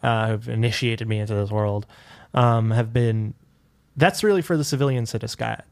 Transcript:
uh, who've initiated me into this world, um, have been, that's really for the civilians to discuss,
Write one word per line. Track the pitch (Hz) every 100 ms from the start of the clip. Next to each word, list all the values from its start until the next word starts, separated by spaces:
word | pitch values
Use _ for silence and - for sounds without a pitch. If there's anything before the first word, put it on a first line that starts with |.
uh, | 120 113 110
who've | 107 117
initiated | 113 117 107 123 113 110
me | 107
into | 104
this | 104 101
world, | 107 104 104 - - - - -
um, | 131 120 117 110
have | 110 113
been, | 117 117 113 107 - _ _ _ _ _ -
that's | 160 190
really | 208 196
for | 160 165
the |
civilians | 147 139 139 127 113
to | 113
discuss, | 113 - 113 113 -